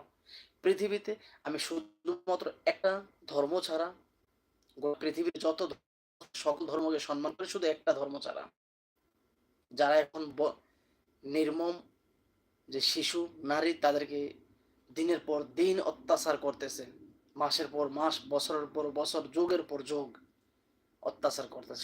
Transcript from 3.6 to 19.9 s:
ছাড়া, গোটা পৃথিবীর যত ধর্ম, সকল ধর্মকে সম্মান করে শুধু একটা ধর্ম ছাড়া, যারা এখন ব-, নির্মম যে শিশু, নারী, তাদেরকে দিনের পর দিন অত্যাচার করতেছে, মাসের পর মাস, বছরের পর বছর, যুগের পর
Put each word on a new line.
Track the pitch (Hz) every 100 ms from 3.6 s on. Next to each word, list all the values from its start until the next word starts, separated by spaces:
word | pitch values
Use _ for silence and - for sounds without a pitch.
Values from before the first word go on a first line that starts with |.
| 175
ছাড়া, | 156 170 180 _ _ _ _ _ _ _ -
গোটা | 143 147
পৃথিবীর | 156 151 170 156 160
যত | 156 170
ধর্ম, | - _ _ _ - - -
সকল | 151 147 160
ধর্মকে | 156 160 151 -
সম্মান | 143 151 156
করে | 185
শুধু | 202 165 156
একটা | - 139
ধর্ম | 143 139 -
ছাড়া, | - - _ _ _ _ _ _ _ _ _ _ _ _ 123
যারা | 143 151 147
এখন | 156 151 131
ব-, | 147 - _ _ _ _ _ _
নির্মম | 139 151 156 160 170 175 - _ _ _ _ _ _ _ -
যে | 135 -
শিশু, | 165 - 175 170 160 139
নারী, | 147 165 165 147
তাদেরকে | 143 143 143 143 - _ _ _ _ - 127
দিনের | 165 165 -
পর | 147 147 123
দিন | 185 190 -
অত্যাচার | - - - 160 143 143
করতেছে, | - 135 - 127 - - - _ 139
মাসের | 147 160 143 147
পর | 147 143
মাস, | 156 151 135
বছরের | 143 - 156 147 151
পর | 147 143
বছর, | 151 165 139 156
যুগের | 175 175 -
পর | 143 131